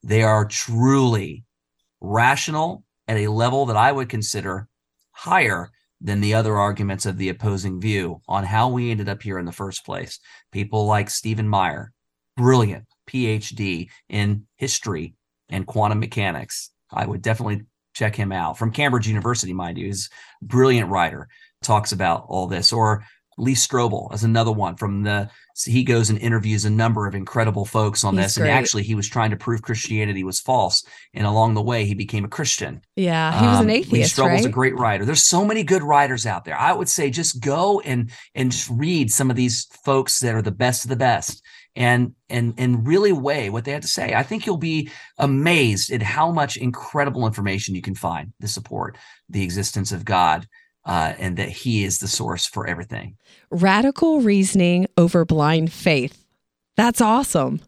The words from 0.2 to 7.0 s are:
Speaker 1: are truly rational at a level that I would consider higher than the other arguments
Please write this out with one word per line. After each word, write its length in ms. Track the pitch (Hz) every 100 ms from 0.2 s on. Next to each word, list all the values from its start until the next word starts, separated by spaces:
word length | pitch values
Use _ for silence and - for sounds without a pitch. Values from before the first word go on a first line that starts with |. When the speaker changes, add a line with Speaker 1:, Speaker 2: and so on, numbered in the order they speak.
Speaker 1:
are 200 | 110 107
truly 1000 | 104 - - 113 127 139 127 110 90 78 - _ _ _ _ _
rational 840 | 92 110 120 139 - 151 165 190 _ _ -
at 100 | 110
a 100 | 104
level 400 | 107 120 123 131
that 100 | 107
I 140 | 123
would 180 | 139 127
consider 580 | 113 107 107 95 95 107 _ _ _ _
higher 580 | - 165 180 123 87 87 _ _ _
than 180 | - 101
the 120 | 104
other 220 | 110 110 104
arguments 500 | 101 101 101 98